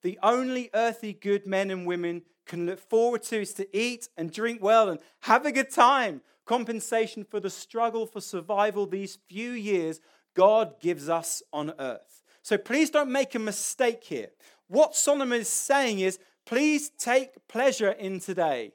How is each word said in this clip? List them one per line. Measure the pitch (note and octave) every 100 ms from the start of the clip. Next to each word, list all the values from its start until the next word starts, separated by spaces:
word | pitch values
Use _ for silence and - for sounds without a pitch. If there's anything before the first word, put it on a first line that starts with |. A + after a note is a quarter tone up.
The | F3+ G3
only | G3+ B3 B3+ B3+ A#3+
earthly | G#3+ A#3 A3+ G#3+
good | G3+ G3+ G3+ G3+
men | F#3+ G3
and | F#3 F3
women | F3 E3+ F3 - _
can | - E3+ F3
look | F#3
forward | _ A3 A#3 A#3
to | A#3 A3+
is | G3+
to | - G3 G3
eat | A#3+ A#3+ - -
and | E3
drink | - A3+ A#3
well | G3 A3+ G#3+
and | D#3+ - _
have | - A#3 D4
a |
good | C4 C4+
time, | - A#3+ C4+ A3+ C#3+ _ _
compensation | - B3 A3+ A3+ - A3+ A3 -
for | G3+ G#3+
the | F#3+
struggle | - - A3+ A#3 A3+ A3
for | G#3
survival | - F#3 E3+ G3+ G#3 G3+ G3
these | F#3+ G3 - _
few | F#3 A#3+
years | B3 G#3 F#3+ D#3+ D#3 _ _ _
God | - F#3+ G#3+ G#3+ -
gives | E3+ D#3+ C#3+
us | E3 E3 - -
on | D3+ D3+ D#3+
earth. | C3 A2+ _ _ _ _
So | - G3+
please | - C4 D#4
don't | D4 C#4+
make | C4 C4
a | A#3+
mistake | A3 G3+ - - B3 A#3
here. | - C3+ G#2 _ _ _ _
What | G3+ D4+
Solomon | - - C#4+ C4 A#3+
is | G#3+
saying | - - C#4 C4 G3+
is, | F#3 F#3 _ _
"Please | - A#3+ D4+ D4 D4
take | _ - B3+ C4 - _
pleasure | A3 C4+ C4 G#3
in | - G3 F#3+
today." | F#3+ F3+ D#3+ C3 G#2+